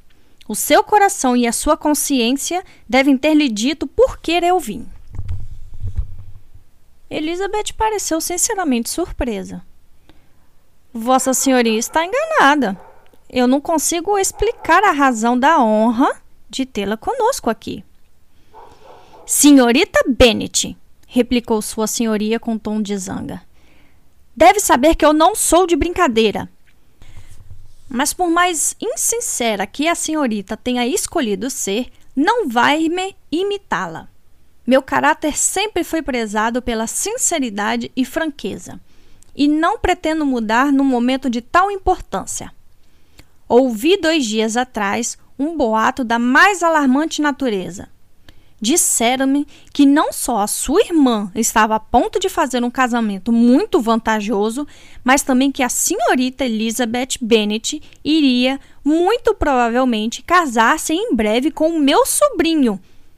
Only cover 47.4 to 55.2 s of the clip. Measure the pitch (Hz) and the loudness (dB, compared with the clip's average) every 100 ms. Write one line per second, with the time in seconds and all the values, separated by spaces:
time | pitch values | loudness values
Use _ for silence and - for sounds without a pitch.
47.4 | 262 202 175 180 - - - - - - | -4 -4 -6 -12 -18 -20 -20 -20 -20 -20
48.4 | - - 214 339 - - 233 262 269 285 | -20 -6 -2 0 0 0 0 0 0 0
49.4 | 302 - - - 277 285 440 - - 226 | -4 -10 -6 2 4 4 2 -4 -4 -2
50.4 | 214 - - 339 - 330 262 220 202 220 | -2 -4 0 0 2 2 2 2 -4 -4
51.4 | 226 226 214 214 - 247 427 392 370 - | 0 2 2 0 0 0 0 -2 -4 -2
52.4 | 285 247 240 269 254 240 220 196 - 233 | -2 0 -2 0 0 0 -2 -4 0 4
53.4 | 240 269 427 349 226 226 226 214 208 202 | 6 4 4 0 2 0 0 -2 0 -2
54.4 | 214 233 294 - - - 254 285 | -2 -4 -8 -12 -20 -6 0 0